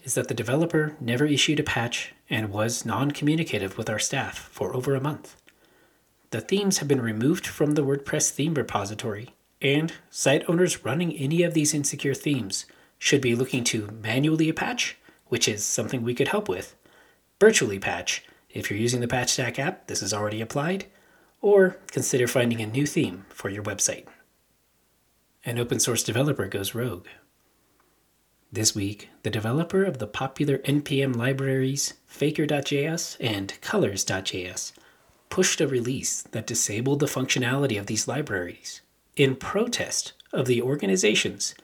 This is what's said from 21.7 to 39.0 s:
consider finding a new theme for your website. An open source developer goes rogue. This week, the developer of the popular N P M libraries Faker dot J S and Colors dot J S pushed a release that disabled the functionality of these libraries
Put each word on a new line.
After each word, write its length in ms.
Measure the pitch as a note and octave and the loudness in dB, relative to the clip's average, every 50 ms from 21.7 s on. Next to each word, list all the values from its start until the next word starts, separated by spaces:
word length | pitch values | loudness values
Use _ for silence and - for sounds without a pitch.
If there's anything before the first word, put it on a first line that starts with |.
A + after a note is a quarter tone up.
| - - - - | 4 -2 -12 -6
consider 400 | - C#3 B2 - - B2+ B2 A#2+ | -4 -2 0 0 2 2 2 4
finding 320 | - C3 A#2+ A#2+ A#2 A2+ | 4 2 4 4 2 0
a 60 | G#2+ | -2
new 200 | G#2+ A2+ C3+ D3 | -2 0 0 0
theme 400 | C#3+ - F3 C#3 - F2+ F#2 - - | 2 2 0 0 0 -2 -8 -14 -18
for 200 | - - - G2+ | -18 -10 -8 -8
your 160 | G2 G#2 G#2 | -6 -6 -6
website. 420 | G#2+ G2 - - - - - - - - - _ _ _ _ _ _ _ _ _ _ _ _ _ _ _ _ _ _ _ _ _ _ _ _ - | -6 -2 -2 -2 -2 -2 -4 -10 -18 -20 -20 _ _ _ _ _ _ _ _ _ _ _ _ _ _ _ _ _ _ _ _ _ _ _ _ -8
An 140 | - A#2 A#2+ | -4 -2 -2
open 220 | A#2 - B2+ A2+ | 0 0 0 0
source 240 | - C3 A2+ G#2+ - | 2 2 2 0 0
developer 420 | - G#2 A#2+ C#3+ D3+ C#3 - G2+ | 0 0 2 2 2 2 0 -2
goes 300 | G2 - G2 G2 - - | -2 -2 -4 -4 -4 -4
rogue. 320 | A2+ A#2 F#2 - F#2 - - - - _ _ _ _ _ _ _ _ _ _ _ _ _ _ _ _ _ _ _ _ _ _ _ _ _ _ - | -4 -4 -4 -6 -8 -12 -18 -20 -20 _ _ _ _ _ _ _ _ _ _ _ _ _ _ _ _ _ _ _ _ _ _ _ _ _ _ -4
This 200 | G#2 A2 - - | 0 0 2 2
week, 320 | G#2+ G2 G2+ G#2 - - - - _ - | 2 -2 -2 -4 -6 -12 -20 -20 _ -6
the 60 | - | -4
developer 520 | G2 A2+ G#2 A2+ B2 D#3 E3 - - F#3+ G3 | -4 -2 -2 0 0 0 0 0 2 2 2
of 160 | F#3+ D3+ A#2+ | 2 0 -4
the 80 | G#2 | -6
popular 540 | - - - C3 C3+ - - D3+ C#3+ C#3 C3+ - | -8 -6 -6 -6 -6 -2 -2 0 2 2 0 0
N 160 | C#3+ C#3+ D3 | 0 0 0
P 220 | C#3+ - C#3+ C3+ C#3 | 0 0 0 0 2
M 100 | C3+ B2 | 2 0
libraries 840 | A#2 A#2 C3 C#3 C3+ C3+ C3+ C3+ C3+ C3 C3 C#3 C#3 - - - - _ | 0 0 0 0 0 0 0 2 2 2 0 0 -2 -2 -4 -6 -10 _
Faker 400 | _ - - C#3+ D3+ D3+ - D#3 | _ -4 0 0 0 2 2 2
dot 200 | D3 D3+ C#3+ C#3 | 2 2 0 0
J 200 | - C#3+ C#3+ C#3+ | 0 0 0 0
S 300 | D#3+ D#3+ E3 - - - - | 0 -2 -4 -6 -8 -8 -6
and 340 | - A#2+ G#2 G2 G2 G2 - - | -4 -2 -2 -2 -4 -6 -8 -10
Colors 440 | - - - G#3 D#3 G2+ G2 F#2+ - | -6 -2 0 2 2 2 0 -2 -2
dot 220 | - G2 F#2+ F#2+ | -2 -2 -2 -4
J 200 | - - F#2+ F2+ | -4 -6 -6 -8
S 260 | F#2 F#2+ - - - - - - - _ _ _ _ _ _ _ _ | -8 -8 -10 -10 -10 -12 -18 -20 -20 _ _ _ _ _ _ _ _
pushed 320 | - F#3 F#3 - - - | 0 2 2 2 4 2
a 60 | D#3+ | 0
release 560 | C3+ C3+ B2 A2+ B2 C#3 - - - - - - | 0 0 0 0 0 -2 -2 -2 -4 -4 -6 -8
that 240 | - - A#2 A2 | -8 -8 -8 -6
disabled 540 | - A#2+ - - - G#2 G#2+ B2+ C#3 C#3+ C#3+ | -4 -2 -2 -2 -2 -2 -2 0 2 2 2
the 60 | D3+ | 2
functionality 760 | - - C3+ C3 C3 - C3+ B2 A#2+ C3 C#3 C#3+ B2 G#2+ G2+ | 0 0 -2 -2 0 0 0 2 0 2 2 2 0 0 -2
of 60 | G2+ | -2
these 200 | - A2 G#2+ - | -2 -2 -2 -2
libraries 760 | C3 B2 C#3+ D3 - - F#2 F2 F2 E2+ - - - - - - _ _ _ | -2 -2 -2 -2 -2 -4 -4 -4 -6 -10 -12 -14 -14 -14 -14 -18 _ _ _